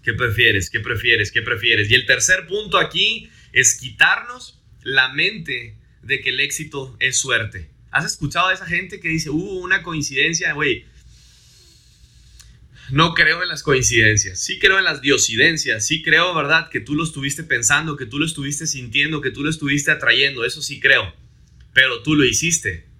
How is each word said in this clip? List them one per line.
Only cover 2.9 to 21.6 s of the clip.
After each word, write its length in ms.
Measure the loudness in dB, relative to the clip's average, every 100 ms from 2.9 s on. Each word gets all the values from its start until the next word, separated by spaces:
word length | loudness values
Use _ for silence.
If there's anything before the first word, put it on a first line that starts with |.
| 0 -2 -2 -12 -20 -2
es 220 | 2 2
quitarnos 840 | 0 -8 2 2 2 -4 -16 -18 _ _ -12
la 280 | -2 0 0
mente 680 | 0 -2 -2 -8 -8 -10 -20 _ _
de 200 | -6 -4
que 100 | -2
el 80 | -2
éxito 560 | -2 -4 -8 -10 -12 -4
es 180 | -2 0
suerte. 540 | 0 -2 -2 -8 -16 _ -6
¿Has 120 | -4
escuchado 420 | -4 -6 -4 0 0
a 60 |
esa 120 | -2
gente 340 | -4 -6 -6 -8
que 80 | -4
dice, 220 | -4 -2
"Hubo 300 | -4 -4 -8
una 240 | -2 -4
coincidencia"? 680 | -2 -6 -4 0 0 0 -4
Güey, 320 | -2 -2 -2 -8 -20 -20 -20 -20 _ _ -20 -20 _ _ _ -20 -20 -20 -20 -20 -20 -20 -20 -4
no 240 | 2 2
creo 300 | 4 4 2
en 60 | -2
las 140 | -4
coincidencias. 800 | 0 2 4 6 6 4 0 -6
Sí 160 | -8 2
creo 180 | 4 4
en 60 |
las 180 | 2 0
diosidencias. 840 | 2 2 2 4 2 2 -2 -2
Sí 160 | -2 -2
creo, 320 | 2 2 4
¿verdad?, 360 | 0 2 0 0
que 100 | -8
tú 160 | -4
lo 80 | -4
estuviste 400 | -4 -4 -6 -6
pensando, 520 | -4 0 2 2 0
que 100 | -8
tú 140 | -8 -4
lo 60 |
estuviste 420 | -4 -4 -6 -6 -6
sintiendo, 540 | -8 -4 -2 0 -2
que 100 | -4
tú 120 | -4
lo 60 | -6
estuviste 420 | -4 -2 -2 0
atrayendo. 520 | 0 2 2 2 0
Eso 180 | -6 -6
sí 180 | -10 0
creo. 340 | 2 2 0 -12 -20 _ -20 -20